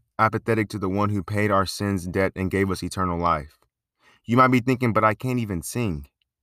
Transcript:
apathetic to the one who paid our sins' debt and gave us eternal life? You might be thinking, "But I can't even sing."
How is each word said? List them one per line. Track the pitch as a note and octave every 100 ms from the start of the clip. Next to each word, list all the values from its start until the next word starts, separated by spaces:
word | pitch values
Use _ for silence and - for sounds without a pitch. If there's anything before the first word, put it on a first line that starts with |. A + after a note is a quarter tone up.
| _ -
apathetic | A2 G#2+ - A2 G#2
to | G#2+
the | F#2+
one | G2 G#2
who | G#2
paid | - G#2 G#2
our | G2 F#2
sins' | - G2+ G2 F2+
debt | F#2+ F#2+ -
and | F#2
gave | F#2+ G2
us | F2+
eternal | F2+ G2 F2+ E2+
life? | E2+ D#2+ C#2+ _ _ _ _ _ _ _
You | - B2
might | B2+
be | B2+
thinking, | A#2+ B2+ B2
"But | G#2+
I | A2 G#2
can't | B2+ B2
even | G#2+ F2
sing." | - B2 A2+ D2 D2 _ _ _